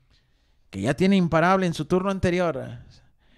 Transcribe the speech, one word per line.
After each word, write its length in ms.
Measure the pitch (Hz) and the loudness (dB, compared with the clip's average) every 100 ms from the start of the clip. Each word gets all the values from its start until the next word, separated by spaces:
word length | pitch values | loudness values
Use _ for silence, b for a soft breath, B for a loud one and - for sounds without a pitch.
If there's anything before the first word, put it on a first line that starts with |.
| _ _ _ _ _ _ _ | _ _ _ _ _ _ _
que 100 | 98 | -6
ya 140 | 104 | -2
tiene 220 | - 185 196 | 0 2 4
imparable 500 | 170 160 170 190 185 | 2 2 2 2 0
en 80 | |
su 100 | 156 | -4
turno 260 | 151 180 190 | -2 0 0
anterior. 560 | 190 185 175 175 135 120 117 - - _ _ _ | -2 -2 0 -2 -4 -10 -14 -20 -20 _ _ _